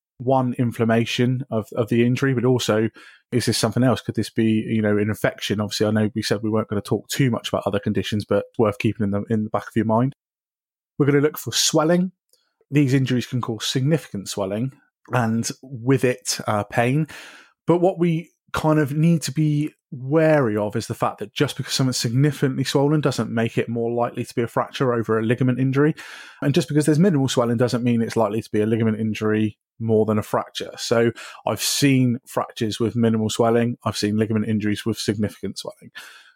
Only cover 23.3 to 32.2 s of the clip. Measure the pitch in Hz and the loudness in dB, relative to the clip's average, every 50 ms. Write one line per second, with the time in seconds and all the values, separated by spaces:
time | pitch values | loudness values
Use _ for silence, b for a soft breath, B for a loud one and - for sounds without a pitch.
23.3 | 113 117 113 113 - 127 - - 117 117 117 117 120 120 120 127 - 123 117 - | -2 -2 -2 0 0 -2 -2 -2 -2 -4 -2 -2 0 -2 -2 -2 -4 -6 -8 -6
24.3 | - 127 117 - - 135 117 - - - 143 123 120 117 110 - 110 110 110 110 | -4 -4 -2 -2 0 -2 -2 -2 -2 -2 0 0 0 0 0 0 0 0 2 0
25.3 | 123 - 135 127 123 123 131 135 131 139 147 156 156 B B B B B B B | 0 2 2 0 0 0 0 0 2 2 2 2 2 B B B B B B B
26.3 | B B 143 143 131 175 - - 143 151 143 156 151 147 185 208 160 139 135 123 | B B 0 0 2 2 0 0 0 0 2 4 4 4 4 4 4 2 2 2
27.3 | - 131 120 117 120 113 127 117 127 117 120 123 117 117 113 110 - 113 110 101 | 2 2 2 2 2 2 2 2 0 0 0 2 2 2 0 0 0 0 0 2
28.3 | 104 113 - - - 107 104 110 117 110 117 110 107 107 113 110 107 - 107 107 | 0 -4 -6 -2 0 0 2 2 2 2 2 0 0 0 -2 -4 -4 -2 -2 0
29.3 | 107 107 107 107 - _ _ _ _ - 113 110 110 107 107 107 107 107 101 - | 0 2 0 0 -2 _ _ _ _ -6 0 2 4 4 4 4 2 -2 -2 -2
30.3 | - 113 - - - - 92 - - - - - 117 117 117 120 - B B B | -2 -4 -4 -4 -8 -10 -10 -10 -10 -8 -4 0 2 2 2 2 0 B B B
31.3 | B B B - 110 - - - - - 143 139 135 131 127 123 117 - | B B B -4 -4 -2 -2 -2 -2 2 2 4 4 4 2 2 0 -4